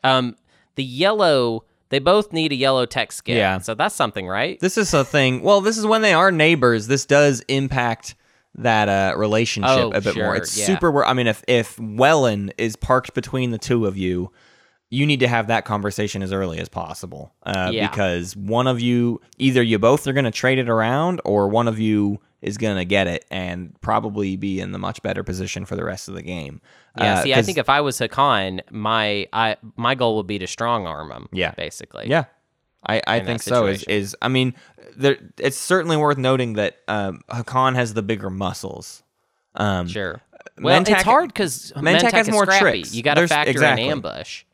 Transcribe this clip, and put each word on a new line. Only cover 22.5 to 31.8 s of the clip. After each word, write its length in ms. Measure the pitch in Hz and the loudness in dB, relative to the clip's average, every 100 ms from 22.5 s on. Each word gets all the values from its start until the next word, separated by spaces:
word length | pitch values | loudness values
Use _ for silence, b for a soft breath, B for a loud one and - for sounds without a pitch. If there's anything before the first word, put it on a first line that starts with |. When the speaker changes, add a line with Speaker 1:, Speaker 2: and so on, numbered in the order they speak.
| 104 | -4
Speaker 2:
gonna 280 | 110 98 | -2 -2
get 240 | 90 98 90 | 0 0 0
it 160 | 85 _ | -2 _
and 440 | 95 90 87 90 - | -8 -8 -8 -12 -10
probably 560 | - 110 110 101 98 95 | -2 -2 -2 -4 -4 -2
be 240 | 101 95 | -4 -4
in 100 | 95 | -6
the 80 | 95 | -8
much 240 | 95 - | -8 -8
better 220 | 101 95 | -6 -6
position 400 | 95 92 92 - | -6 -6 -6 -8
for 100 | 95 | -8
the 100 | 95 | -8
rest 220 | 82 92 - | -8 -8 -12
of 60 | |
the 80 | 95 | -14
game. 380 | 85 90 71 73 b b b - | -12 -10 -12 -16 b b b -2
Speaker 1:
Yeah, 180 | 104 95 | 0 2
Speaker 2:
Uh, 40 | |
Speaker 1:
see, 80 | 135 | 2
I 40 | 131 | 2
Speaker 2:
'cause 100 | 113 | 2
Speaker 1:
think 120 | 165 | -2
if 100 | 131 | 0
I 120 | 139 | 2
was 180 | 147 - | 0 -2
Hakan, 640 | 117 - 143 113 95 92 - | -4 0 2 2 -2 -6 -10
my, 560 | 110 107 113 107 101 92 | -6 -2 0 0 -2 -4
I, 240 | 110 113 107 110 | -2 -2 -2 -10
my 200 | - 120 131 | -4 -2 0
goal 200 | 120 110 | 0 0
would 100 | 95 | -2
be 100 | 101 | -6
to 80 | 90 | -6
strong 400 | - 117 117 87 | -6 -2 -2 -4
arm 240 | 76 78 | -10 -12
him, 180 | 60 - | -14 -10
Speaker 2:
Yeah. 180 | 92 85 - | -4 -4 -4
Speaker 1:
basically. 500 | 78 - | -10 -10